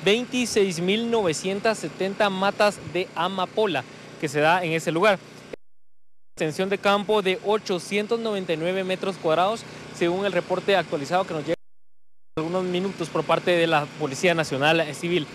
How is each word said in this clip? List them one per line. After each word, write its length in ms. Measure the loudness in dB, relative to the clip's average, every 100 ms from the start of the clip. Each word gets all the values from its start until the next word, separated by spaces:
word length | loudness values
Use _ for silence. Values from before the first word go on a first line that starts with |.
| 4
veintiséis 720 | 2 2 -2 0 2 2 0
mil 300 | 0 0 0
novecientas 680 | 0 0 0 -2 -2 -2 -2
setenta 500 | -6 -4 -4 2 0
matas 480 | 2 0 4 2 2 -6
de 140 | -4 -4 -2
amapola 680 | -2 0 -2 0 0 0 -4 -16 -18 -6
que 80 | -2
se 120 | 4
da 220 | 4 4
en 100 | 2
ese 180 | -2 0
lugar. 260 | 4 4 4 -2 -20 -16 -16 -16 -20 -20 -18 -18 -18 -18 -4
Extensión 320 | -4 0 0
de 80 | 2
campo 460 | 4 4 4 2
de 160 | 4 0
ochocientos 760 | 2 0 0 -4 0 -2 0 -2
noventa 340 | 0 -2 -2
y 40 | 0
nueve 260 | 0 -2
metros 320 | -2 -2 -2 -2
cuadrados, 460 | 2 4 2 0 -8 -14 -14 -2
según 260 | 0 2
el 100 | 0
reporte 440 | -2 0 -2 2 2
actualizado 480 | 2 -4 0 0 0
que 80 |
nos 100 | -4
llega 120 | -2 -4 -6 -18 -18 -18 -18 -18 -8 -6
algunos 260 | -2 -2
minutos 460 | 0 -2 -2 -4 -4
por 140 | -2
parte 280 | 2 2 4
de 160 | 2 4
la 180 | 2 0 -4
Policía 340 | -4 2 2 2
Nacional 480 | 0 2 4 4 2 -4
Civil. 320 | 0 0 -2